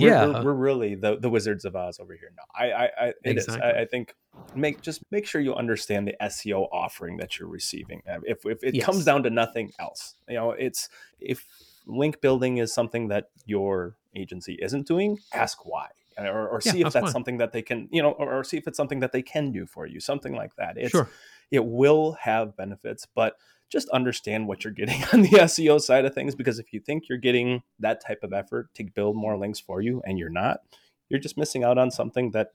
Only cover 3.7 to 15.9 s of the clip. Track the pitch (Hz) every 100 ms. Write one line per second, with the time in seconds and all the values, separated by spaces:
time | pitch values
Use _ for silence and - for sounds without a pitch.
3.7 | 117 113 123 117 - _ - - 131 147
4.7 | 143 - 156 - 202 208 156 139 120 120
5.7 | 110 - 101 101 - 104 - 104 98 -
6.7 | 87 87 - 87 87 - - 85 85 -
7.7 | - - 82 - 85 85 113 104 117 131
8.7 | 127 113 190 151 143 123 113 113 117 104
9.7 | - - - - - - 117 117 - 127
10.7 | - - - - - - 127 - - -
11.7 | _ - 120 151 147 139 131 127 123 113
12.7 | - 117 117 110 101 - _ - 104 98
13.7 | 95 90 107 _ 98 95 92 92 - 95
14.7 | 139 139 170 208 208 - - 113 - -
15.7 | 71 -